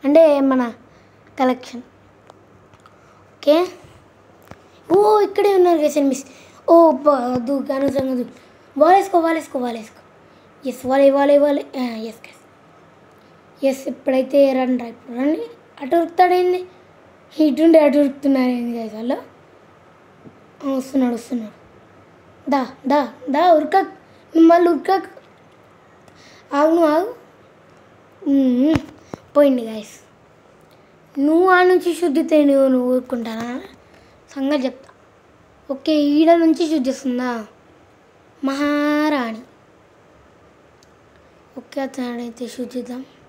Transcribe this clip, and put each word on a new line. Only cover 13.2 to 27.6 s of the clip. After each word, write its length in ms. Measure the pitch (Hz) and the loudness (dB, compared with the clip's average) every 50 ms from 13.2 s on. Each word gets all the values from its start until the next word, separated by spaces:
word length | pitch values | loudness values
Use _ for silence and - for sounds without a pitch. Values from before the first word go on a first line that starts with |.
| _ _ - - _ _ - _ | _ _ -20 -20 _ _ -16 _
Yes, 220 | - 269 262 269 - - | -4 -4 -4 -4 -8 -12
ఇప్పుడైతే 520 | 254 - - - 262 262 262 262 - 285 277 269 262 | -12 -8 -6 -2 -2 -2 -2 0 4 4 4 4 2
రండి 300 | 262 262 247 254 240 240 | -2 -2 -2 -2 -4 -6
రా, 60 | 233 | -10
ఇప్పుడు 280 | 226 - - - 233 240 | -16 -20 -20 -14 -8 -4
రండి. 280 | 262 285 320 453 466 466 - - _ _ _ - | -2 -2 -2 -2 -6 -12 -14 -20 _ _ _ -14
అటు 180 | 285 262 330 | -6 -2 -2
ఉరుకుతాడేంది? 680 | 339 330 330 - - 370 359 359 359 359 359 359 359 359 - - - - _ _ _ _ - _ _ _ - - | -2 -2 -2 2 2 2 2 4 0 0 0 -2 -4 -6 -12 -20 -20 -20 _ _ _ _ -20 _ _ _ -20 -4
ఇటుండే 460 | - 311 302 254 262 320 330 320 320 | 0 0 0 2 2 4 6 6 6
అటు 180 | 302 285 247 294 | 6 6 2 2
ఉరుకుతున్నారు 540 | 294 277 277 - - 277 269 262 262 254 | 0 0 -2 -4 -2 -2 0 0 0 -2
ఏంది 220 | 247 240 240 240 233 | -2 -4 -6 -8 -8
guys 180 | 233 226 214 208 | -10 -10 -12 -12
వాళ్ళు? 240 | 214 226 240 277 453 - - - - - _ _ _ _ _ _ _ _ _ _ _ _ _ _ _ _ - - _ _ _ _ _ | -12 -6 -6 -6 -8 -8 -18 -20 -20 -20 _ _ _ _ _ _ _ _ _ _ _ _ _ _ _ _ -20 -20 _ _ _ _ _
ఆ, 80 | - 277 | -8 -6
వస్తున్నాడు, 460 | 269 262 254 - - 277 254 247 240 | -6 -6 -6 -4 -2 0 0 0 -2
వస్తున్నాడు. 400 | 220 - - - 240 220 208 - - - - - - - _ - - - _ - _ _ _ - _ - - | -6 -8 -8 -8 -8 -8 -10 -18 -20 -20 -20 -20 -20 -20 _ -20 -20 -20 _ -20 _ _ _ -20 _ -6 -4
దా, 140 | 254 277 254 - - - - | -4 -4 -4 -6 -12 -12 -4
దా, 140 | 262 269 294 277 226 - - - 302 | -2 0 0 0 -2 -8 -14 -10 -6
దా, 120 | 262 294 339 370 339 | -2 0 2 4 4
ఉరకక్, 380 | 302 302 - - 381 392 - - - - _ - _ _ _ - | 2 2 0 0 0 -2 -2 -10 -20 -20 _ -20 _ _ _ 2
నువ్వు 140 | 330 330 330 | 4 6 6
మళ్ళీ 180 | 339 349 359 339 | 6 6 4 2
ఉరకక్. 400 | 339 269 - - 381 381 - - - - _ - _ _ _ _ _ _ _ _ _ _ _ _ _ _ _ - _ - - - - - - _ | 0 -2 -2 -2 -2 -2 -2 -8 -20 -20 _ -20 _ _ _ _ _ _ _ _ _ _ _ _ _ _ _ -20 _ -20 -20 -20 -20 -20 -18 _
ఆగు, 200 | - 277 294 320 320 | -2 0 0 2 2
నువ్వు 140 | 339 339 302 | 2 2 2
ఆగు. 200 | 294 320 370 453 494 - - - _ _ - _ _ _ | 0 0 -2 -4 -10 -16 -20 -20 _ _ -20 _ _ _